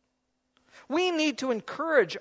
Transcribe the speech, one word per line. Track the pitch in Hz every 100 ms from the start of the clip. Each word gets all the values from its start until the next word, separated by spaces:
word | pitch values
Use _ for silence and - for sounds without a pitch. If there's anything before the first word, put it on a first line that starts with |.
| _ _ _ _ _ _ _ - -
We | 294 370
need | 330 311 233
to | 262
encourage | 226 - - 330 294 180 -